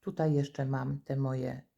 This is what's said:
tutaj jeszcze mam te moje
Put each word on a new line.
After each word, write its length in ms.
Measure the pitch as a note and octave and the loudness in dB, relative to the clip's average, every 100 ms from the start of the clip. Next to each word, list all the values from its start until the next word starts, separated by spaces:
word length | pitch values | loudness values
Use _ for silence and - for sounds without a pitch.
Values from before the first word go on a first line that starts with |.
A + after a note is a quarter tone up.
tutaj 320 | - - D#3+ | -8 0 4
jeszcze 320 | D3 C#3+ - C3+ | 4 2 -2 -2
mam 340 | C3+ C3 C#3 | -2 -2 -6
te 160 | - C3+ | -4 -2
moje 460 | C3+ C3 B2+ C3 - | 0 0 -4 -6 -12